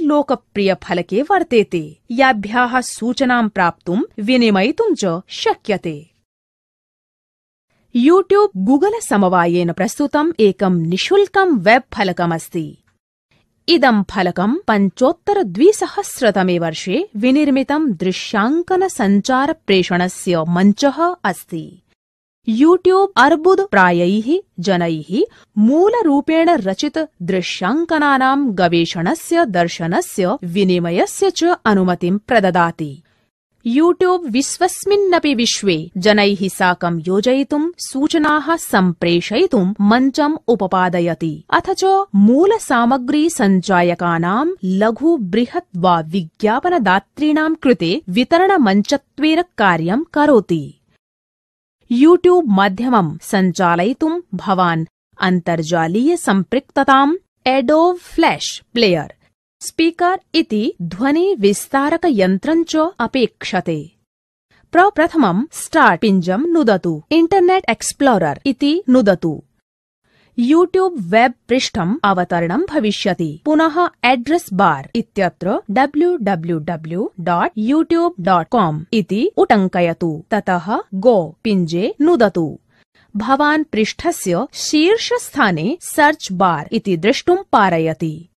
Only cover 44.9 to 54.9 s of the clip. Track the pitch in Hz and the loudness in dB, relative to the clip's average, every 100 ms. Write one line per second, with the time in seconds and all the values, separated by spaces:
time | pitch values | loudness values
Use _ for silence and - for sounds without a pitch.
44.9 | 226 311 330 185 214 240 349 - 175 180 | 0 0 0 0 -2 -2 -4 -8 -2 0
45.9 | 170 160 190 160 - 208 240 359 349 196 | 0 -2 -6 -6 -4 -2 -2 0 0 2
46.9 | 190 - - 302 302 311 320 269 - 165 | 0 -2 -4 0 0 0 0 0 0 0
47.9 | 247 - 185 247 339 381 381 214 202 202 | -4 -4 -2 0 2 2 2 2 2 0
48.9 | 277 _ - 311 320 349 - 202 170 165 | -4 _ -4 0 0 -2 0 0 0 0
49.9 | 233 339 302 294 247 - 165 139 - _ | -4 -4 0 4 4 2 -4 -6 -16 _
50.9 | _ _ _ _ _ _ _ _ _ - | _ _ _ _ _ _ _ _ _ -4
51.9 | 240 302 349 359 359 294 190 202 190 254 | 2 4 6 4 4 2 2 2 0 0
52.9 | 233 160 156 - 196 190 165 180 170 196 | 2 0 -4 -4 0 0 0 0 2 0
53.9 | 269 320 349 - 180 - 185 180 160 165 | -2 -2 -4 -8 -8 -2 0 0 -2 -6